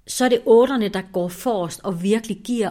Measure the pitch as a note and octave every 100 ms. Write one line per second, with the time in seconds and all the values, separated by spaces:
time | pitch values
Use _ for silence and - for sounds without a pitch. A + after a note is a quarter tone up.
0 | - - B3+ A#3 - A3+ B3+ C4+ G3+ F#3
1 | F#3 F#3 F3 F3 C4 G#3+ E3+ - - F3
2 | F#3 A3 A3+ G#3+ - A#3+ G3